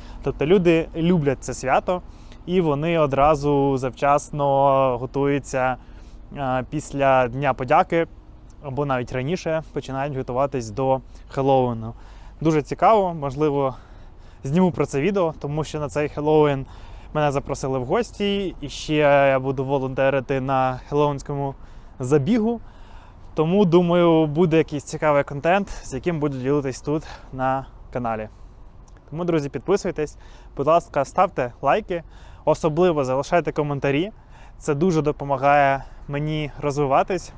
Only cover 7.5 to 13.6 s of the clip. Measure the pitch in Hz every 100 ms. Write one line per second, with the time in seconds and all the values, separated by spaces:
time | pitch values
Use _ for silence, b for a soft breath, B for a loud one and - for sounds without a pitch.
7.5 | 127 131 156 185 165 165 - - - -
8.5 | - 147 131 143 127 123 127 131 180 170
9.5 | 160 - 143 - 135 143 131 131 123 139
10.5 | 131 113 107 131 131 - b b - 135
11.5 | 135 123 113 110 - b b b b 151
12.5 | 156 139 - 180 220 185 165 139 131 151
13.5 | 143